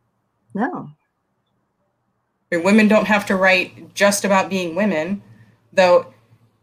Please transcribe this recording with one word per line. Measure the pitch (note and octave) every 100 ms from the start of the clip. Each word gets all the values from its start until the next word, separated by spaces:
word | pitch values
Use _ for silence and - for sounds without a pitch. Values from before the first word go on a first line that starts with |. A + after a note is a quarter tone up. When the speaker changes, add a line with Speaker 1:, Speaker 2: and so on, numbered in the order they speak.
| _ _ _ _ _
Speaker 1:
No. | G3 C4+ F4+ D3 D3+ _ _ _ _ _ _ _ _ _ _ _ _ _ _ -
Speaker 2:
I | F3
mean, | F3
women | A3 G#3+
don't | G#3+ G3
have | G#3+ G3+
to | F#3+
write | F#3+ F#3 F3 - -
just | - G3+ G3+
about | G3+ F#3+ E3+
being | F#3+ F3
women, | E3 G#3 D#3+ E3 G3+ - - _ _ _
though | F#3 F#3 F3 - _ _ _ _ _